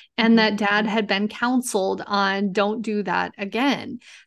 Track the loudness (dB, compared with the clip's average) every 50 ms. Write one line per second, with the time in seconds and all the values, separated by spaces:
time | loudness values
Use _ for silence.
0 | -20 _ _ 0 4 6 6 6 6 4 2 0 0 0 2 2 0 0 0 0
1 | 0 0 0 0 0 -2 -4 -2 -2 0 0 0 0 0 -2 0 0 0 -2 -4
2 | -4 -4 -2 0 0 0 0 0 -2 -2 0 0 0 0 0 -2 -4 -4 -4 -4
3 | -2 -2 0 -2 -2 -2 -4 -8 -8 -6 -2 0 0 0 0 -2 -4 -8 -12 -14
4 | -14 -18 -20 -20 -20